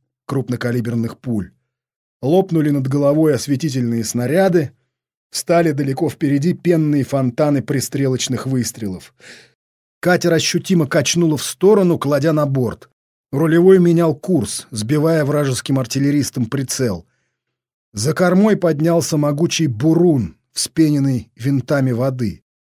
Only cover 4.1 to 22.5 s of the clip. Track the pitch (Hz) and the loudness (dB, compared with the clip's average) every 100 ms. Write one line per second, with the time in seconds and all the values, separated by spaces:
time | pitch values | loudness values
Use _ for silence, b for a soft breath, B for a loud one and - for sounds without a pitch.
4.1 | 120 123 170 190 175 131 - _ _ _ | -4 -2 0 2 2 -2 -8 _ _ _
5.1 | _ _ - - 170 165 143 135 135 156 | _ _ -8 0 2 2 0 -4 -2 -4
6.1 | - 143 139 170 180 170 165 151 147 127 | -2 0 0 0 0 0 2 2 0 0
7.1 | 139 127 117 151 139 - 135 - 131 135 | -2 -2 0 0 0 -2 -4 -4 -2 -2
8.1 | 127 - 120 131 127 113 - 104 90 - | -2 -4 -6 -2 -2 -4 -6 -10 -10 -14
9.1 | _ B B B _ _ _ _ _ 175 | _ B B B _ _ _ _ _ 0
10.1 | 175 175 165 - 175 - 175 139 165 131 | 0 2 0 0 -2 0 0 2 0 0
11.1 | 175 165 151 - - 196 208 180 160 143 | 0 0 0 -6 0 4 4 4 0 0
12.1 | 143 160 151 143 135 113 90 - _ _ | 0 2 2 0 0 -2 -6 -16 _ _
13.1 | _ _ 139 160 170 185 190 170 170 165 | _ _ -2 2 4 6 6 6 4 2
14.1 | 147 - 160 104 - - 107 107 151 160 | 0 -2 0 -2 -6 -10 -8 -2 0 2
15.1 | 160 139 143 139 123 - 131 127 135 139 | 2 0 0 -2 -2 -2 -2 -2 -2 0
16.1 | 147 139 131 113 139 131 - 120 85 - | 0 -2 -4 -4 -4 -6 -4 -4 -4 -10
17.1 | _ _ _ _ _ _ _ _ 104 131 | _ _ _ _ _ _ _ _ -6 -4
18.1 | 156 180 185 214 196 175 147 165 170 - | 0 2 4 2 2 0 0 0 0 0
19.1 | 151 147 147 175 - 156 107 156 165 180 | -2 -2 0 -2 -2 -4 0 0 4 2
20.1 | 139 85 - _ - - 165 156 143 139 | 2 -2 -10 _ -10 -4 0 2 2 0
21.1 | 127 - - 131 139 - 143 131 117 135 | -2 -6 -8 -2 -2 0 0 0 0 -2
22.1 | 127 107 78 _ | -2 -6 -6 _